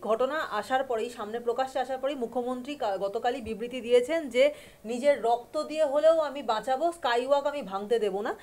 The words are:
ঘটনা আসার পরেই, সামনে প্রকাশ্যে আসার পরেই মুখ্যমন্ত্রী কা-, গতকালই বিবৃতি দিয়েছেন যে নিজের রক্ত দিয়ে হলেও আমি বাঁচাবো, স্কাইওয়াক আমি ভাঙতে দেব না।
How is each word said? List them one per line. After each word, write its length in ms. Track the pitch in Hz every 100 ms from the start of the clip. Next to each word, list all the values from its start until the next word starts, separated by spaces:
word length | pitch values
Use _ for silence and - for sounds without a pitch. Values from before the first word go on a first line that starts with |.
ঘটনা 320 | 208 226 262
আসার 500 | 311 285 208 - 262
পরেই, 260 | 262 226 240
সামনে 300 | 240 208 233
প্রকাশ্যে 400 | 233 233 262 277
আসার 180 | 262 262
পরেই 160 | 262
মুখ্যমন্ত্রী 600 | 285 226 254 247 254 254
কা-, 240 | 294 220 -
গতকালই 420 | 294 233 247 269
বিবৃতি 400 | 220 208 240 254
দিয়েছেন 480 | 226 247 247 330 285
যে 260 | 240 285 285 - -
নিজের 380 | 214 247 285 262
রক্ত 400 | 220 233 - 311
দিয়ে 220 | 302 311
হলেও 360 | 302 285 311 330
আমি 220 | 294 277
বাঁচাবো, 500 | 269 214 220 262 339
স্কাইওয়াক 540 | 339 254 240 262 285 285
আমি 160 | 285
ভাঙতে 360 | 185 196 208 226
দেব 220 | 208 190
না। 140 | 240 440